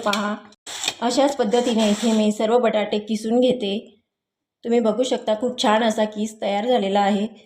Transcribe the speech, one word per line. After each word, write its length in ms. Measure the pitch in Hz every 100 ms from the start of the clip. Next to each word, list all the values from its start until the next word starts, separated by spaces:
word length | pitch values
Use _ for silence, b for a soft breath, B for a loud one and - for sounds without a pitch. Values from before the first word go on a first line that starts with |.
| 208
पहा. 300 | 208 208 214 - - - - - -
अशाच 340 | 233 247 285 285
पद्धतीने 540 | 226 240 240 220 214
इथे 220 | 208 233
मी 180 | 220 214
सर्व 280 | 208 214 233
बटाटे 400 | 220 214 208 208
किसून 400 | 208 214 226 240
घेते. 380 | 254 247 202 208 - _ _ _ _ _ _ _
तुम्ही 160 | 233 233
बघू 240 | 220 214
शकता, 360 | 254 247 226 214
खूप 220 | 247 247
छान 200 | 247 220
असा 220 | 233 220 214
किस 360 | 214 220 -
तयार 260 | 208 202 240
झालेला 320 | 240 196 202
आहे. 280 | 196 202 220 B